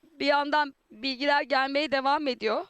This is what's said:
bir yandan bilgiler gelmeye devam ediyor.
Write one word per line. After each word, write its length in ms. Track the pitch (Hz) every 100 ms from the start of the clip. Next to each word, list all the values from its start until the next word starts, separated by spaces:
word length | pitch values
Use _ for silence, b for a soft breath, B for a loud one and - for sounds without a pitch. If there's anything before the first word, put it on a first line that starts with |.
bir 240 | _ 311 277
yandan 480 | 285 285 294 294 - _
bilgiler 520 | 214 262 254 277 285
gelmeye 500 | 294 269 269 277 302
devam 360 | 269 262 294 294
ediyor. 380 | 247 - 233 370